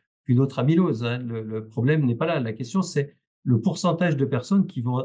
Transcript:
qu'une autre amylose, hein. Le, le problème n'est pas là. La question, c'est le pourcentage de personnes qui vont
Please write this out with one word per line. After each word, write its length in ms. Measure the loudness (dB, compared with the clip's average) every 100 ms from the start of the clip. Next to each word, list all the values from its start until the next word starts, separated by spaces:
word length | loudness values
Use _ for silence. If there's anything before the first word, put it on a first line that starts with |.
| _ _ 0
qu'une 140 | 2
autre 200 | 2 0
amylose, 440 | 2 4 2 0
hein. 140 | -4 -4
Le, 260 | -6 -8
le 240 | -6 -8 -8
problème 380 | -2 2 2 2
n'est 100 | 0
pas 100 | 0
là. 140 | -2
La 140 | -2
question, 280 | -6 -4 -2
c'est 320 | -2 -2 -4 -8 _ _
le 160 | 0 2
pourcentage 560 | 2 0 0 0 0 0
de 80 |
personnes 420 | 0 -2 0 2 2
qui 160 | -2
vont 180 | -2 -2